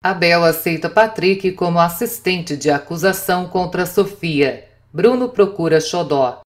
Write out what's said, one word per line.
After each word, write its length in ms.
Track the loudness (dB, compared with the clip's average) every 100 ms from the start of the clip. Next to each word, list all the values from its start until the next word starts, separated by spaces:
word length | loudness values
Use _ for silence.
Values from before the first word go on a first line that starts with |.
Abel 400 | -2 0 2 4
aceita 460 | 4 2 -2 -4 0
Patrick 640 | 2 2 2 0 0 -2
como 260 | -2 -2 2
assistente 760 | 0 0 -6 -4 -4 -4 -4 -2
de 140 | 0
acusação 760 | 0 -2 -2 -2 -2 -2 -2 -2
contra 380 | -4 -4 -4
Sofia. 840 | -2 0 0 -2 -4 0 0 -2 -14 _ _
Bruno 380 | 2 2 2 -2
procura 500 | 0 0 0 0 2
Xodó. 640 | 0 -4 0 0 0 -2